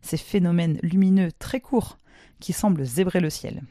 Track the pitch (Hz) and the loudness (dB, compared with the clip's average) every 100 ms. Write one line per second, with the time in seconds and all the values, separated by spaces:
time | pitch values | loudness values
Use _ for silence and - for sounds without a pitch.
0 | - 160 - 208 175 170 170 151 170 185 | -6 -8 -2 0 2 2 0 -2 0 2
1 | 190 190 175 - - 262 - 247 - - | 4 4 2 -4 -8 -8 -2 -2 -2 -12
2 | _ - - _ - 175 220 165 135 127 | _ -20 -20 _ -8 -2 0 0 0 0
3 | 185 180 160 - - - 131 | 0 2 0 -4 -10 -12 -14